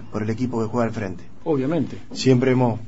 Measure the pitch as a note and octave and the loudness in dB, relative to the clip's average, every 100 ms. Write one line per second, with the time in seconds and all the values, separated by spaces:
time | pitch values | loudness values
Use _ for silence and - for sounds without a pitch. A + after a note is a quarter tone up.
0 | - G#2+ G#2 A2 B2 A#2 G#2+ A#2+ A2+ G2+ | -6 -4 -2 -2 -2 -2 0 0 0 -2
1 | G2 F2 - - E3 D3 C3 E3 A#2 - | -6 -6 -10 -8 -2 0 0 0 -2 -6
2 | - - B2+ B2+ C3 B2+ B2+ G#2+ | -10 0 4 6 6 4 2 0